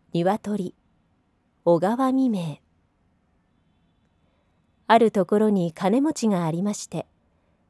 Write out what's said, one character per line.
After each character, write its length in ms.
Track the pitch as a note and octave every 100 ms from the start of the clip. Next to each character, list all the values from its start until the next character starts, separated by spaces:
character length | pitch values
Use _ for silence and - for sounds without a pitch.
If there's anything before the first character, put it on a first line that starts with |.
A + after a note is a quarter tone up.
| _
鶏、 600 | E3+ E3+ G#3+ G3+ G#3 F3+ - _ _ _ _ _ _ _ _ -
小 120 | E3+
川 320 | F3+ A#3+ C4
未 200 | C4 C4
明。 280 | G#3 E3 - _ _ _ _ _ _ _ _ _ _ _ _ _ _ _ _ _ _ _ _ _ _ -
あ 100 | A3
る 140 | A3
と 160 | G#3 F3
こ 100 | G#3
ろ 120 | G#3+
に 200 | G3+ E3+
金 300 | - F#3+ A#3
持 120 | D4
ち 140 | D4+ A3
が 180 | F#3+ E3
あ 40 |
り 140 | E3
ま 100 | G3+
し 160 | G#3 -
て、 160 | E3 - _ _ _ _ _